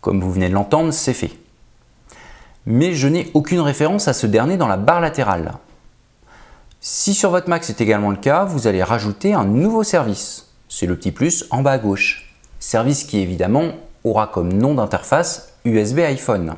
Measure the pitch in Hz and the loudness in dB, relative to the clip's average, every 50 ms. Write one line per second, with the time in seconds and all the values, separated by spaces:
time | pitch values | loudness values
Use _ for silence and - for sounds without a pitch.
0 | - 95 95 98 92 92 90 95 92 90 92 101 101 - - 151 165 165 151 - | -2 0 0 0 0 0 0 0 0 2 0 0 0 2 0 0 2 0 0 -2
1 | - - 123 - - - - - - _ _ _ - - _ _ _ _ _ _ | -2 -2 -2 -2 -4 -8 -8 -12 -20 _ _ _ -20 -20 _ _ _ _ _ _
2 | _ - - - - - - - - - - - - - 110 120 151 185 175 147 | _ -20 -20 -20 -20 -20 -20 -20 -20 -20 -20 -14 -6 0 2 2 2 2 0 0
3 | 131 139 156 175 - - - 156 143 - 180 175 160 143 135 - 151 156 196 208 | 0 2 2 0 -2 0 0 0 0 2 0 2 2 0 0 0 0 0 0 0
4 | - - 127 - - 107 101 110 117 151 185 185 156 113 95 92 101 113 165 175 | 0 0 -2 0 0 2 2 2 2 2 0 0 0 0 0 2 2 2 2 2
5 | 170 156 - - 131 104 95 87 80 - - - - - - - _ - _ _ | 2 -2 0 -2 0 0 0 -2 -2 -6 -8 -12 -16 -20 -20 -20 _ -20 _ _
6 | _ _ _ _ _ - - - - - - - - - - _ - - - - | _ _ _ _ _ -20 -20 -20 -20 -20 -20 -20 -20 -20 -20 _ -10 -8 -4 -2
7 | - - 196 190 - 196 175 180 175 180 175 165 - - 110 - 226 202 110 104 | 0 0 2 2 2 2 2 2 0 0 -2 -2 -2 -6 -2 0 2 2 4 4
8 | - 101 98 98 - - 143 165 196 196 175 139 113 113 98 92 92 92 117 117 | 4 0 0 0 2 2 2 2 2 0 -2 0 0 2 2 2 2 2 0 0
9 | 101 104 101 - - 196 208 170 107 98 104 123 160 214 226 220 214 214 - 175 | 0 -2 -6 -2 0 0 2 2 2 2 2 4 2 2 2 0 0 2 0 0
10 | 143 110 101 - - - - - - _ _ _ _ _ - - - 87 90 85 | 0 0 -2 -4 -4 -6 -6 -8 -12 _ _ _ _ _ -6 -4 -2 -2 -2 -2
11 | - 98 - - 127 165 170 - - - - 127 135 139 135 131 110 104 98 95 | -4 -6 -2 0 0 0 0 -2 -4 -4 -2 0 0 2 0 0 0 -2 0 0
12 | - - - - - - - _ _ - - - - - - 113 113 131 147 143 | 0 -2 -2 -6 -10 -20 -20 _ _ -20 -16 -10 -8 -2 -2 0 2 2 0 0
13 | - - - 107 95 87 90 85 90 95 110 143 165 165 151 - - - - _ | -2 -2 -2 -2 -2 -2 -2 -2 0 2 2 0 0 -2 -6 -10 -16 -20 -20 _
14 | _ 113 110 107 107 104 - 95 85 85 92 98 117 139 151 131 110 101 - 92 | _ -2 0 0 -2 -2 -2 -2 -2 0 0 2 2 2 2 0 -2 -2 -4 -6
15 | - - - 151 170 170 - - - - - _ _ 120 113 107 107 104 123 151 | -2 0 0 0 0 -2 -4 -8 -10 -18 -20 _ _ 0 2 2 2 2 0 0
16 | 170 156 139 131 - - 113 98 87 80 62 | 0 0 0 -4 -2 -2 -2 -2 -2 -4 -8